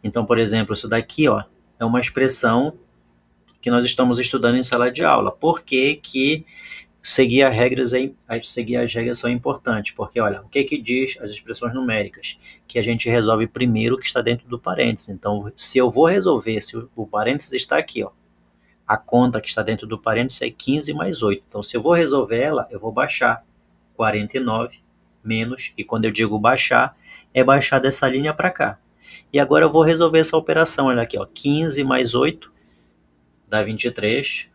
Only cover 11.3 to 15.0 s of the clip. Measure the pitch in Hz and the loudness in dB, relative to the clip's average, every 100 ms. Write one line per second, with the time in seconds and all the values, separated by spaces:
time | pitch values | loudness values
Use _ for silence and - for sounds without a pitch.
11.3 | 107 - 113 120 127 127 110 98 - - | -12 -12 -8 -6 -4 -2 -2 -4 -8 -14
12.3 | - - - _ 123 107 117 120 117 110 | -14 -20 -20 _ -4 -2 -2 0 2 2
13.3 | 110 110 - 127 110 113 131 - 127 117 | 0 0 -2 0 0 0 -2 -2 -2 -2
14.3 | 120 120 120 - 180 120 107 | -4 -6 -10 -6 -2 -2 -2